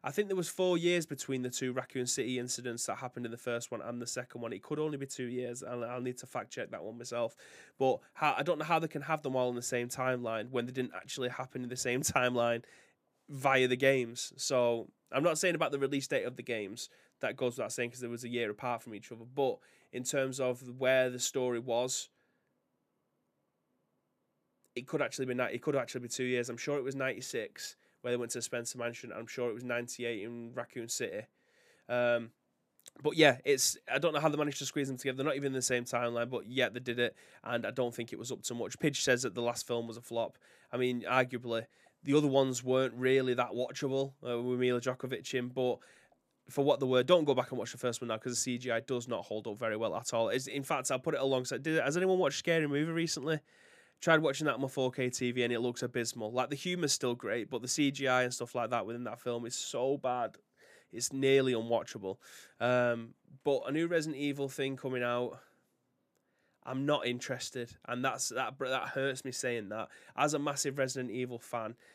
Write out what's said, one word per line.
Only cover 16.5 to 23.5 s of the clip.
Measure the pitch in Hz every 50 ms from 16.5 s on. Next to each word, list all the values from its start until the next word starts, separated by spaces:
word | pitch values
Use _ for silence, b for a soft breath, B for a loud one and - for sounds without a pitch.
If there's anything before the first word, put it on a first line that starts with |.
| 117 110 104 95 107 - - b b b b b b _
That | - 110 107
goes | - 131 123 117
without | - 113 107
saying | - - 120 117
'cause | 120 127
there | 123 117
was | 120 117 123
a | 120
year | 120 120 117 104
apart | 104 - 131 123 120 113
from | - 120 107
each | 101 - -
other. | 120 113 113
But | 123 131 143 139 127 110 b b b b b b b -
in | 123 127
terms | - - 139 135 135 127 131
of | 131 127 123 123 131 123 123
where | 127 135 131 131 131 127 127
the | 123 123
story | 120 - - 135 127 123 120 117
was, | 123 131 117 120 127 127 - - - - _ _ _ _ _ _ _ _ _ _ _ _ _ _ _ _ _ _ _ _ _ _ _ _ _ _ _ _